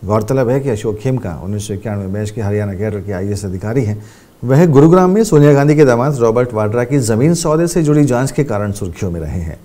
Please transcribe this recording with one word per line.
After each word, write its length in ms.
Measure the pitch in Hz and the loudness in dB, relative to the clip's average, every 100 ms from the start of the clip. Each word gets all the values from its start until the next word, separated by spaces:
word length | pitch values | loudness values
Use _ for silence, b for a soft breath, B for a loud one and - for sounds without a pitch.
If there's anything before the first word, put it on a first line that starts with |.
गौरतलब 440 | 90 107 107 135 120 | 0 -2 0 -2 0
है 120 | 135 | -2
कि 100 | 135 | -2
अशोक 260 | 107 117 104 | -4 -4 -4
खेमका 440 | 135 131 95 82 | -4 -4 -6 -10
उन्नीस 240 | 90 104 98 | -8 -8 -6
सौ 60 | |
इक्यानवे 320 | 98 113 101 95 | -8 -6 -6 -6
बैच 240 | 101 107 | -6 -6
के 100 | 104 | -6
हरियाणा 340 | 104 104 104 | -4 -2 -4
कैडर 260 | 92 107 101 | -4 -6 -6
के 120 | 95 | -8
आईएएस 320 | 92 98 104 | -6 -6 -6
अधिकारी 400 | 95 92 104 120 | -6 -8 -4 -2
हैं। 180 | 110 107 B B B _ | -2 -4 B B B _
वह 220 | 120 139 175 | 0 2 6
गुरुग्राम 440 | 135 156 180 185 | 6 6 6 4
में 140 | 196 | 2
सोनिया 280 | 226 151 147 | 2 4 6
गांधी 240 | 143 143 151 | 4 4 4
के 80 | |
दामाद 320 | 143 117 135 139 | 4 4 0 0
रॉबर्ट 360 | 117 113 123 | 2 2 0
वाड्रा 300 | 107 107 117 | -2 -2 -2
की 140 | 120 143 | 0 -2
जमीन 360 | 113 110 143 | 0 2 2
सौदे 320 | 170 160 156 170 | 0 0 0 0
से 160 | 175 | 0
जुड़ी 220 | 151 151 | 2 2
जांच 260 | 143 120 135 | 2 2 -2
के 140 | - | -2
कारण 280 | 143 104 104 | -2 -2 -4
सुर्खियों 380 | 98 95 80 98 | -4 -8 -6 -6
में 100 | 85 | -6
रहे 200 | 78 90 | -6 -6
हैं। 200 | 82 - | -8 -10